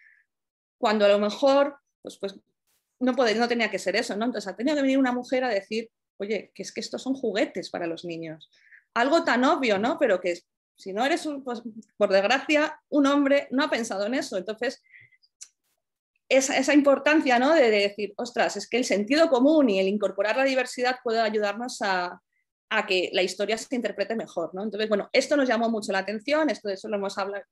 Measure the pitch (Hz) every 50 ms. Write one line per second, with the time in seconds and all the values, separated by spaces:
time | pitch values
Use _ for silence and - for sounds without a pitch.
0 | _ _ _ _ _ _ _ _ _ _ _ _ _ _ _ - - 220 214 214
1 | 202 202 202 208 208 208 208 - 285 269 269 285 285 285 285 - _ _ _ _
2 | - - - - - 196 196 - _ _ _ _ _ _ _ _ _ _ _ -
3 | 254 254 240 262 247 220 202 226 240 233 240 233 220 214 208 180 - 190 180 220
4 | 254 - 196 202 226 247 233 214 196 190 190 - 233 311 302 294 277 269 262 277
5 | 269 247 247 247 247 - 269 254 254 247 214 196 294 - 214 226 226 - _ _
6 | _ _ _ - 196 208 220 185 - - _ - 185 - - 226 214 - - 233
7 | - 262 262 262 - 117 185 214 311 311 - 190 156 - - 180 175 165 165 170
8 | - 175 165 165 165 160 156 160 - _ _ _ _ _ - - _ _ - 226
9 | 240 277 320 339 330 294 240 240 254 285 349 285 269 226 202 190 220 254 330 -
10 | 294 226 185 180 - 180 175 - _ _ _ _ _ _ _ - - 190 185 208
11 | 247 277 339 - - 311 285 269 269 254 240 226 - 233 214 226 - _ _ -
12 | 208 196 190 196 190 208 254 277 269 - 302 294 302 - - - _ - - 294
13 | 277 269 285 285 285 269 277 285 277 - 240 262 302 294 311 226 233 226 208 190
14 | 202 214 254 294 - - 226 185 185 214 214 - 247 269 254 - _ _ - -
15 | - _ _ _ _ _ _ - - - _ _ _ _ _ _ _ _ _ _
16 | _ _ _ _ _ - 254 269 269 - - 269 269 294 285 294 269 285 269 269
17 | - 294 311 320 - 277 247 240 254 285 330 320 254 220 214 202 202 202 202 -
18 | 208 202 - - 247 - - 233 185 175 - 202 - - 226 240 254 - 208 202
19 | 208 214 285 311 330 320 269 240 254 285 320 311 277 226 196 190 190 190 208 202
20 | 196 190 190 - 202 214 226 262 269 277 262 254 247 - - 254 247 247 254 247
21 | - 240 220 226 226 214 214 214 208 202 202 220 240 262 - - 226 196 190 180
22 | 180 180 185 - _ _ _ _ _ _ _ _ _ - 220 214 202 - 185 185
23 | 170 - - 185 185 190 - - 202 196 220 226 - - 269 240 220 202 196 -
24 | 196 - 226 226 160 - - 180 165 - - 185 208 220 190 208 214 214 214 196
25 | - - - 247 269 - 302 285 269 247 220 226 226 226 226 214 208 - 196 190
26 | 190 202 214 220 - 277 294 311 320 277 - - - 202 190 - - 214 220 202
27 | 196 202 196 208 190 196 202 202 - _